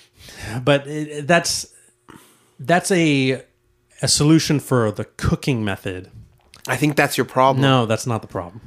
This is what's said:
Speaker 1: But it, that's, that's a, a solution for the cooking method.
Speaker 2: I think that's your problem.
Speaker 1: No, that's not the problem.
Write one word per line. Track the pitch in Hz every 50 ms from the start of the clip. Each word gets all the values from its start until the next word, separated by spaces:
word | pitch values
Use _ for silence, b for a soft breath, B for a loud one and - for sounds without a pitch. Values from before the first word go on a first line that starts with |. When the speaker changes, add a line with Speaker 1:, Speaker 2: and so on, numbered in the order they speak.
| B B B B B B B B B 104 110 127 123
Speaker 1:
But | 147 143 139 135
it, | 139 151 151 151 151 147 147 147
that's, | 131 175 170 170 - - - - - _ _ _ _ _ _ _ - b b b b b b b b b -
that's | 139 123 170 180 175 -
a, | 202 175 165 156 143 135 131 131 131 127 - _ _ _ _ _ _ _ _ _ _ - -
a | 123
solution | - - 147 151 160 156 - - 156 135
for | - - 131 123 113 107
the | 101 - 104
cooking | - _ - - - 170 - - 156 135 113 107
method. | 104 95 - - 98 90 92 92 - - 110 - - _ _ _ _ _ - -
Speaker 2:
I | - 127
think | 127 151 151 147
that's | 151 143 139 - -
your | 120
problem. | - - 127 131 135 135 131 139
Speaker 1:
No, | 135 131 127 117
that's | 107 110 - -
not | 127 117 107 -
the | -
problem. | - 95 87 85 - - -